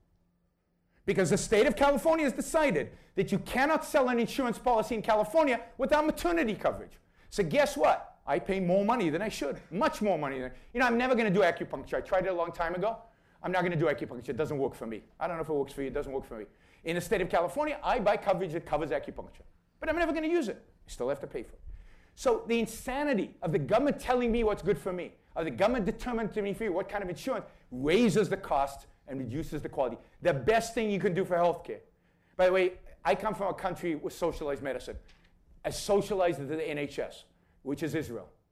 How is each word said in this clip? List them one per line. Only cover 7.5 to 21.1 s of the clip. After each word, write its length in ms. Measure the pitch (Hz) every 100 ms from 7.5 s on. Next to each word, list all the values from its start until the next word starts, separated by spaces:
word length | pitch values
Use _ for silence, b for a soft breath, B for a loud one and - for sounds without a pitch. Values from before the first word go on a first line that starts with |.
| 262 277 277
what? 400 | 302 - - - -
I 120 | 151
pay 200 | 185 190
more 240 | 175 190
money 260 | 202 247 175
than 120 | 151
I 80 | 214
should, 280 | - 277 196 -
much 300 | 170 311 -
more 160 | 208 170
money 220 | 143 135
than, 120 | 127 B B
you 80 | 240
know, 40 | 254
I'm 120 | 233
never 180 | 262 233
gonna 140 | 254
do 100 | 180
acupuncture. 540 | 180 170 165 139 131
I 80 | 143
tried 240 | - 190 185
it 40 |
a 40 |
long 180 | 175 170
time 240 | - 165 180
ago. 220 | 202 170 b b b b
I'm 80 | 165
not 120 | 185
gonna 120 | 175 170
do 100 | 156
acupuncture. 440 | 143 156 123 123
It 80 | 123
doesn't 200 | 151 147
work 180 | 135 -
for 100 | 113
me. 160 | 107 - -
I 80 | 160
don't 100 | 170
know 60 |
if 60 | 156
it 40 |
works 200 | 147 135
for 80 | -
you. 60 | 135
It 60 |
doesn't 180 | 135 143
work 140 | 131 -
for 120 | 117
me. 80 | 104 b b b
In 120 | 160 175
the 60 |
state 200 | 175 208
of 80 | 180
California, 500 | 190 170 277 302 -
I 160 | 165 233
buy 180 | 202 208
coverage 360 | 202 185 185
that 120 | 160 -
covers 260 | 151 156
acupuncture. 520 | 147 139 123 92 - - _ _ _
But 100 | 311
I'm 80 | 311
never 160 | 330
gonna 140 | 320 311
use 200 | 349 226
it. 120 | - - _ -
I 20 |
still 200 | -
have 100 | 123